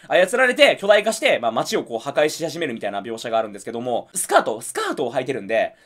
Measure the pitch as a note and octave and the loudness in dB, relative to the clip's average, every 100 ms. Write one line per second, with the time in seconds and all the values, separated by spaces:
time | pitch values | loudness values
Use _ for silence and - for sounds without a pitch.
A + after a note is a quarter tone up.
0 | - D#3+ F#3 A#3+ B3+ B3+ C#4 C#3+ G3+ G#3 | 0 4 4 4 4 4 2 4 4 4
1 | G#3 G#3+ B3 B2+ A#2 A2+ D3+ F#3 - A2+ | 4 0 0 0 0 -2 -2 -2 -4 -6
2 | C#3 C#3+ D3+ - D#3+ D#3 D#3 A2+ G2+ G2+ | -4 0 0 0 -6 -6 -6 -6 -6 -6
3 | G#2+ A2+ B2 A2+ A2 G2 A#2 A#2 B2 A2+ | -6 -8 -2 -2 -2 -6 -10 -6 -2 -4
4 | - F#3 - F#4+ - A2 - - G#4 C#4+ | -4 -6 2 2 2 -2 -6 -4 -4 -2
5 | B2 C3 C3 B2 G2 A2+ F#2 - | -4 -4 -4 -4 0 0 0 -4